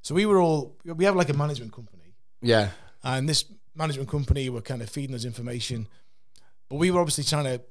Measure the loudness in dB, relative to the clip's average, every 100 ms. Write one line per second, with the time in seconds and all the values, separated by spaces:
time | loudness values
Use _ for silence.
0 | 0 2 6 6 6 4 0 -10 -10 2
1 | 4 4 2 2 0 -2 -8 -14 -18 -18
2 | -20 -20 -20 -4 4 6 4 -4 -18 -10
3 | -4 -2 0 0 -2 -10 -18 -6 -4 -4
4 | -4 -4 0 0 0 -6 -6 -8 -8 -8
5 | -8 -6 -8 -8 -8 -6 -6 -6 -8 -14
6 | -20 -20 -20 -20 -20 -20 -10 0 2 4
7 | 2 0 0 0 0 -4 -8